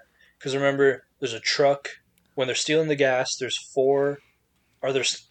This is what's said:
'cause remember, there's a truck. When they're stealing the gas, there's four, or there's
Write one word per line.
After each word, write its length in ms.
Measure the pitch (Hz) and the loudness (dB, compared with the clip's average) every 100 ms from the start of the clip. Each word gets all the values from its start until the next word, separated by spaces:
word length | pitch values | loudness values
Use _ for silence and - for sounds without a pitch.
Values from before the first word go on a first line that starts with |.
| - _ _ _ | -16 _ _ _
'cause 160 | 139 135 | -6 -2
remember, 500 | 139 139 139 123 _ _ | 0 4 2 2 _ _
there's 140 | 131 | -8
a 60 | 113 | -6
truck. 500 | - - 139 143 - - _ _ _ - | -4 2 2 2 -4 -18 _ _ _ -6
When 120 | 127 | -4
they're 60 | 117 | -2
stealing 320 | - 151 160 | 0 0 2
the 80 | 139 | 2
gas, 400 | 135 127 127 - | 2 2 -2 -6
there's 220 | 123 - | -6 -8
four, 640 | - 139 135 139 143 143 _ _ _ _ _ _ | -4 0 2 2 0 -4 _ _ _ _ _ _
or 100 | 131 | -4
there's 280 | 135 123 - - | -2 -2 -6 -10